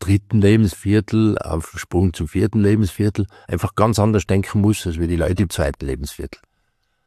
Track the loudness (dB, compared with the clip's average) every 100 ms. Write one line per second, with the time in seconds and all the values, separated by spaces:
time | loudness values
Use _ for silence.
0 | -2 -2 0 2 4 4 2 0 0 0
1 | 0 0 0 0 -4 -6 -8 -14 -4 0
2 | 0 -2 -4 -2 0 2 2 2 0 0
3 | -2 -2 -6 -8 -8 -4 -4 0 2 4
4 | 2 2 2 -2 0 0 2 0 -4 -4
5 | -2 0 0 0 -2 -2 -4 -4 -6 -6
6 | -8 -10 -14 -14 _ _ _ _ _ _